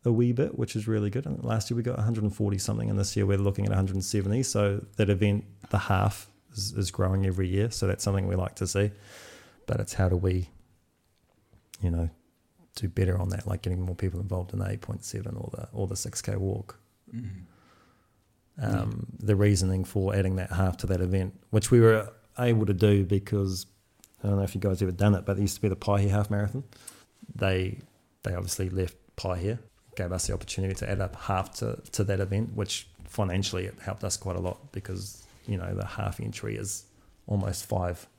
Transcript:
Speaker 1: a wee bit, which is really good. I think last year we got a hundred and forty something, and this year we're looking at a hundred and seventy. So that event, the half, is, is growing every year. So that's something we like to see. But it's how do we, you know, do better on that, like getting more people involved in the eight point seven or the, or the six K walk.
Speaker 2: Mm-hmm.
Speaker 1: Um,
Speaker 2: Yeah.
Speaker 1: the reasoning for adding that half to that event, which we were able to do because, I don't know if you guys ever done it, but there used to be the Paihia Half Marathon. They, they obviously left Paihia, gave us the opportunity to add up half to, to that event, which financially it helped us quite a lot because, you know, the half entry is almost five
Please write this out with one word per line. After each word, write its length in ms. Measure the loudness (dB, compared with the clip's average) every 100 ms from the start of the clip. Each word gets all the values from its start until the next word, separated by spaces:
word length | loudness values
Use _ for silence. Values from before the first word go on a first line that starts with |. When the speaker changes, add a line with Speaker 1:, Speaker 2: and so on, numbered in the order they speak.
Speaker 1:
a 60 | 2
wee 220 | 4 4
bit, 260 | 2 0 -2
which 160 | -4
is 140 | -2 -2
really 220 | 0 0
good. 160 | -2 -6
I 20 |
think 140 | -6
last 260 | -2 -2 0
year 60 | -2
we 80 |
got 120 | -2 -2
a 40 |
hundred 220 | 0 2
and 100 | 0
forty 240 | 0 0 0
something, 320 | -2 -2 0
and 80 | 0
this 180 | 0 2
year 80 |
we're 140 | 2 4
looking 260 | 2 0 0
at 60 |
a 40 | 2
hundred 180 | 2
and 100 | 0
seventy. 380 | -2 -2 0 0
So 420 | 0 2 2 0 -6 0
that 120 | 2
event, 360 | 4 4 2 -2 -18 -2
the 80 | -2
half, 500 | 2 2 2 0 -14 _ _
is, 200 | -6 -6
is 180 | -2 -4
growing 340 | 0 0 2
every 240 | 2 0 0
year. 220 | 0 0
So 160 | 0 -2
that's 160 | 0
something 240 | 0 0 0
we 80 |
like 220 | 0 -2 -4
to 100 | -2
see. 240 | 0 0 -2 -20 -20 -20 -20 -20 -20 -4
But 120 | -2
it's 140 | -2
how 140 | 2 2
do 80 | 4
we, 320 | 2 0 -4 -12 -20 _ _ _ _ _ _ _ _ _ _ -4
you 100 | -2
know, 200 | 0 -2 -4 _ _ _ _ _
do 140 | -6 -4
better 280 | 0 0 0
on 120 | -2
that, 180 | -4 -4
like 160 | -4
getting 180 | -2 -2
more 140 | -4
people 240 | -2 -4 -4
involved 320 | -4 -4 -4
in 60 | -4
the 100 | -4
eight 120 | -4
point 240 | -6 -10
seven 320 | -8 -8 -8 -8
or 140 | -10 -10
the, 120 | -10
or 140 | -6 -4
the 100 | -4
six 240 | -6 -8
K 140 | -4 -2
walk. 420 | -2 -4 -8 -16 _ _ -12
Speaker 2:
Mm-hmm. 140 | -10 -8 -10 -14 _ _ _ _ _ _ _ _ _ _ -6
Speaker 1:
Um, 460 | -2 0 -2 -4 -8 -6
Speaker 2:
Yeah. 80 | 2
Speaker 1:
the 100 | 6
reasoning 480 | 6 6 4 2
for 300 | 0 0 0
adding 220 | 2 2 0
that 140 | -2
half 260 | 2 2 0
to 80 | 0
that 120 | 0
event, 340 | 2 2 0 -6 _
which 200 | 0 6
we 100 | 8
were 300 | 10 8 2 -12 _ -2
able 280 | 2 4 4
to 80 |
do 300 | 4 6 6
because, 640 | 6 2 0 0 0 -2 -8 _ _ _ -20 _
I 60 | 0
don't 80 | 2
know 60 |
if 120 | 2
you 60 | 0
guys 220 | 0 2
ever 100 | 0
done 220 | 4 6
it, 100 | 6
but 100 | 2
there 80 | 0
used 120 | 0 2
to 60 |
be 60 | -2
the 80 | 0
Paihia 340 | 2 2 4
Half 200 | 2 2
Marathon. 340 | 0 -2 -4 -10 -18 -20 -20 _ _ -16
They, 440 | -2 2 2 0 -4 -14 _ _ _
they 100 | -4
obviously 340 | -4 -4 -2 -2
left 280 | 0 -2 -4 _ -8
Paihia, 420 | -4 -2 -2 -4 -8 _ _ -6
gave 160 | -4
us 140 | -2 -2
the 80 |
opportunity 400 | -4 -4 -4 -2
to 140 | -2 -2
add 100 | -2
up 160 | -2 -6
half 360 | -2 0 0 -4
to, 240 | -4 -6 -8
to 120 | -2
that 160 | 0 0
event, 340 | 0 0 -2
which 340 | -2 -4 -4 -8 -20 -12
financially 580 | -2 0 2 0 -2 -6
it 120 | -8
helped 240 | -8 -6
us 120 | -6 -4
quite 200 | -4 -2
a 40 |
lot 300 | -4 -6 -10
because, 520 | -12 -8 -10 -10 -14 -20 -16 -6
you 100 | -4
know, 180 | -2
the 120 | -4 -6
half 340 | -4 -4 -4
entry 360 | -8 -6 -6 -6
is 280 | -6 -8 -12 _ -20 _ -4
almost 380 | -2 0 -4 -4
five 400 | -2 -2 -4 -10